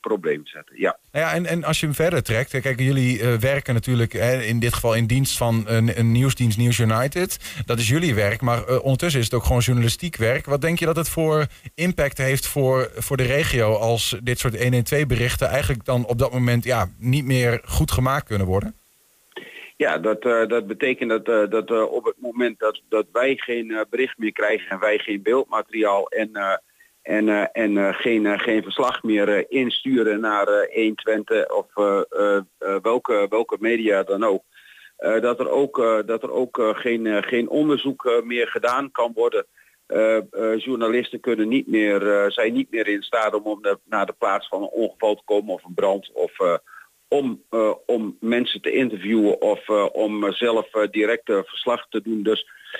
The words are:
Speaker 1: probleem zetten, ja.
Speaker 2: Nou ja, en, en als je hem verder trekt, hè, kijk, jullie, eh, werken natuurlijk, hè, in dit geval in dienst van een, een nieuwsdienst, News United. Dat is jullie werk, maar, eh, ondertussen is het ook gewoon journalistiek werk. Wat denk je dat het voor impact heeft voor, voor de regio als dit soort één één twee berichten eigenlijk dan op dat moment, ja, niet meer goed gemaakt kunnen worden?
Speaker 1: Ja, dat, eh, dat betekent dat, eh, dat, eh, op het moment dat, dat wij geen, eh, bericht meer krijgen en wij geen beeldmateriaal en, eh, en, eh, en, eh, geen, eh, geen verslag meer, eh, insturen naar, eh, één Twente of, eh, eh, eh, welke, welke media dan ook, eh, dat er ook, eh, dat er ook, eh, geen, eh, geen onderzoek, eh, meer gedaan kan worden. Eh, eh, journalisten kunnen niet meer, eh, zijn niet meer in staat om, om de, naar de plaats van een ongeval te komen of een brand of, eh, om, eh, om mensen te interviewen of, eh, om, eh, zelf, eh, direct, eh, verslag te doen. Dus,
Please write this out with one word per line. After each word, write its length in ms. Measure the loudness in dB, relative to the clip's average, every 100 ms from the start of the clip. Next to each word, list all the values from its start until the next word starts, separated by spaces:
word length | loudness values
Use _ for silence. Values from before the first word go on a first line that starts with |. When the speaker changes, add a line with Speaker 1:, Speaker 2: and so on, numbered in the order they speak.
Speaker 1:
probleem 400 | -4 -4 -2 -4 -8
zetten, 280 | -20 -18 -4
ja. 200 | -4 -4 _
Speaker 2:
Nou 120 | -4
ja, 80 | -2
en, 140 | -2 -2
en 180 | -2
als 160 | -2 -2
je 60 | -2
hem 80 |
verder 280 | 0 2 0
trekt, 300 | 0 -2 -2
hè, 80 | -4
kijk, 200 | -4 0
jullie, 400 | 2 2 2 2
eh, 140 | 2
werken 400 | 2 2 0 0
natuurlijk, 380 | -2 0 0 0
hè, 280 | 0 0 0
in 180 | 0 0
dit 140 | 0
geval 200 | 0 2
in 120 | 2 2
dienst 300 | 2 0 0
van 260 | 0 0 2
een, 320 | 2 2 2
een 140 | 4
nieuwsdienst, 460 | 4 4 2 2 2
News 200 | 2 4
United. 840 | 2 2 0 0 -2 -4 -10 -8 -4
Dat 120 | 0
is 100 | 2
jullie 260 | 2 2
werk, 260 | 2 2 2
maar, 240 | 0 0 0
eh, 160 | 0
ondertussen 360 | 2 0 0 0
is 60 | 0
het 80 |
ook 100 | 0
gewoon 160 | 2 2
journalistiek 560 | 2 2 2 0 -6 -2
werk. 300 | 0 0 0
Wat 140 | 0
denk 180 | 0 0
je 80 | 0
dat 100 | 0
het 120 | 0
voor 380 | 0 2 2 0 -6 -14
impact 440 | -4 -2 0 0 0
heeft 280 | 0 0 -2
voor, 440 | 0 2 2 0
voor 220 | -4 -4 0
de 60 | 2
regio 460 | 2 2 2 4
als 420 | 2 2 0 -2 -4
dit 160 | -4 -2
soort 180 | -2 0
één 160 | 2
één 120 | 2
twee 220 | 2 0 2
berichten 420 | 0 0 0 0
eigenlijk 360 | 0 0 -2
dan 220 | -2 -2 0
op 120 | 0
dat 140 | 0
moment, 320 | 2 2 2
ja, 240 | 2 0 0 -2
niet 260 | 0 0
meer 360 | 2 2 2 0
goed 260 | -2 0 2
gemaakt 360 | 2 2 0 -2
kunnen 200 | -2 2
worden? 280 | 0 0 -8 _ _ _ _ _ -18 -18 -18 -12 -2
Speaker 1:
Ja, 220 | 0 0
dat, 260 | 0 0
eh, 220 | 0 2 2
dat 200 | 0 -4
betekent 440 | -4 -2 -2 -2
dat, 180 | -2 2
eh, 220 | 2 2
dat, 200 | 0 0
eh, 220 | 0 0
op 120 | -2
het 100 | -2 -4
moment 380 | -6 -2 -2 0
dat, 220 | -4 -4 -2
dat 180 | -2 0
wij 240 | 0 0 -2
geen, 340 | -4 -6 -4
eh, 100 | -6 -4
bericht 280 | -2 -2 -2
meer 140 | -6
krijgen 380 | -2 0 -2 -4
en 80 | -2
wij 200 | 0 0
geen 240 | -2 -4
beeldmateriaal 840 | 0 0 0 -4 -4 -2 0 0 -2
en, 220 | -4 -4
eh, 200 | -4 -4 -4 _ _ _ _
en, 260 | -4 0 2
eh, 160 | 2 0
en, 240 | -2 0 2
eh, 160 | 0
geen, 320 | 0 0 2 0
eh, 120 | 0
geen 240 | 0 -2
verslag 400 | -2 -2 -2 -2
meer, 260 | 0 0 2
eh, 160 | 0 0
insturen 720 | -2 -2 -2 0 0 2 0
naar, 260 | 0 0 2
eh, 280 | 2 0 0
één 180 | -2
Twente 560 | -2 -2 -2 0 0 0 -2
of, 280 | -4 -2
eh, 160 | 0 0 -2
eh, 260 | 0 0 0 -2 -8
eh, 180 | -4 -2
welke, 440 | 0 0 0 0 0
welke 260 | 0 -2 -2
media 420 | 0 0 2 2
dan 220 | 0 0
ook, 180 | 0 0 _ -20 -20 -20 -20 -6
eh, 240 | -2 0
dat 200 | 0 0
er 80 | 0
ook, 300 | 0 0 2
eh, 200 | 2 2 0
dat 160 | -4
er 80 | -2
ook, 280 | -2 -2 0
eh, 100 | 0
geen, 320 | 0 -2 -2 0
eh, 160 | -2
geen 260 | 0 0 0
onderzoek, 560 | 0 2 0 -2 -4 0
eh, 160 | 0
meer 240 | 0 -2 -2
gedaan 420 | -2 0 -2 -2
kan 220 | -2 -2
worden. 320 | 0 0 0 -4 _ _ _ -4
Eh, 300 | 0 2 2
eh, 60 | -2 -4 -2 -2
journalisten 640 | -2 -2 0 0 -2 -6
kunnen 280 | -2 0 2
niet 180 | 0 0
meer, 460 | 2 2 2 2
eh, 180 | 2 2
zijn 220 | 0 0
niet 180 | 0 -2
meer 180 | -2 -2
in 140 | -4
staat 320 | -2 -2 0
om, 80 | -2
om 180 | -4 -4
de, 160 | -4 -4 -4
naar 180 | -4 -4
de 80 | -2
plaats 300 | -2 -2 -4
van 140 | -6
een 60 | -4
ongeval 460 | -2 -4 0 0
te 80 | 0
komen 300 | 0 0 0
of 100 | -6
een 100 | -8
brand 360 | -2 0 0 -4
of, 280 | -4 -4 0
eh, 140 | 0 0 _ -20 -20 _ -2
om, 300 | -2 -2 -6 -4
eh, 200 | 0 0 0 -2
om 300 | -2 -4 -6
mensen 400 | -2 0 -2 -4
te 100 | -2
interviewen 680 | 0 0 -2 0 2 4 2
of, 280 | 2 0 0
eh, 180 | 0 2
om, 320 | 0 -2 0
eh, 80 | -2
zelf, 420 | 0 0 0 0
eh, 80 | -2 0
direct, 380 | 0 0 0 0
eh, 100 | -2
verslag 420 | -2 -6 -4 -4 -4
te 120 | -8
doen. 200 | -4 -2
Dus, 280 | 0 -2 -4 -16 -16